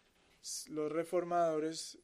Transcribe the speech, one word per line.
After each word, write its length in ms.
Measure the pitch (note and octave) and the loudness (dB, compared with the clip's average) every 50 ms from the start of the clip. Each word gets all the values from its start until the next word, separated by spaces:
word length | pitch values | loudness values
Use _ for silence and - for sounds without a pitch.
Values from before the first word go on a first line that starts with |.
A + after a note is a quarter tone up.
| _ _ _ _ _ _ _ _ | _ _ _ _ _ _ _ _
s-, 280 | - - - - - - | -12 -10 -10 -10 -10 -6
los 220 | D3+ D#3 D3+ D3+ | -4 -2 -2 0
reformadores 1080 | D3+ E3 E3 E3 F#3 F3 E3+ F3 F3 F3 E3+ E3 D#3 D#3 D#3 D#3+ D#3+ D#3+ - - - - | 0 -2 0 2 2 0 2 4 4 4 4 4 4 2 0 0 -2 -6 -8 -10 -12 -18